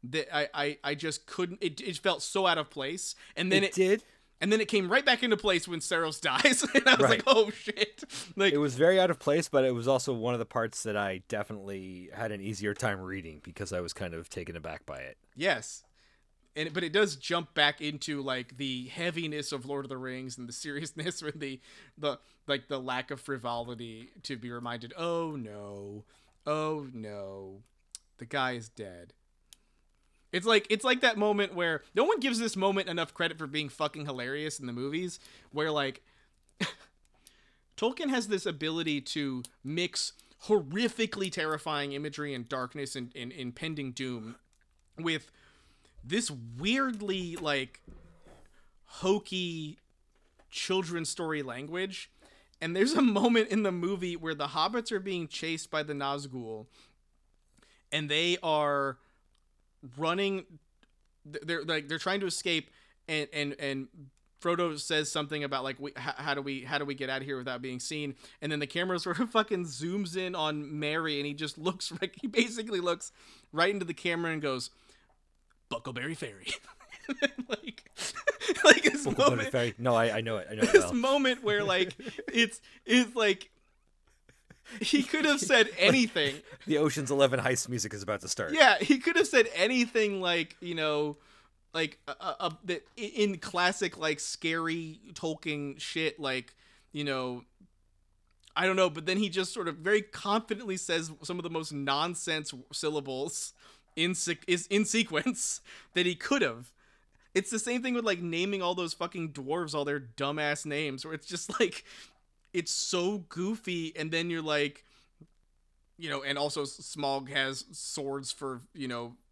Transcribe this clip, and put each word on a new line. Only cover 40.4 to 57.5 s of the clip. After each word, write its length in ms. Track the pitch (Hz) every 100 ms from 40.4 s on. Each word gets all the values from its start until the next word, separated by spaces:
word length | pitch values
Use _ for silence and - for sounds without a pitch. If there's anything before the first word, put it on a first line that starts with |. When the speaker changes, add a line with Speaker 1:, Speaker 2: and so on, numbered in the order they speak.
| -
Speaker 1:
horrifically 840 | 214 143 175 233 - 220 208 190
terrifying 600 | 175 156 156 165 151 143
imagery 420 | 139 151 143 147
and 140 | 131 117
darkness 480 | 135 123 147 135 139
and, 160 | 120
and 160 | 127 120
impending 600 | 170 127 123 160 156 135
doom 440 | 123 131 123 110 120 _ _ _ _ _ -
with 320 | 165 156 - _ _ _ _ _ _ -
this 260 | 123 185 233
weirdly, 1040 | 139 117 117 180 254 269 220 208 190 175 165
like, 440 | 156 143 131 - - - - - - - - _ - _ _
hokey 920 | - 190 202 202 185 175 165 156 - _ _ _ _ _ _ _
children's 580 | - - 185 170 170 160
story 340 | - 165 156
language. 680 | 131 120 147 170 190 190 - _ - - _ _
And 140 | 165
there's 180 | 175 233
a 80 | 320
moment 480 | 262 196 233 233 220
in 120 | 220
the 100 | 202
movie 440 | 180 170 196 180 175
where 180 | 160
the 140 | 151 139
hobbits 420 | 156 165 240 233
are 100 | 214
being 280 | 190 180 165
chased 420 | - 160 160 -
by 120 | 156
the 100 | 151
Nazgul, 760 | 147 139 143 143 131 113 110 117 _ _ _ _ _ _ _ _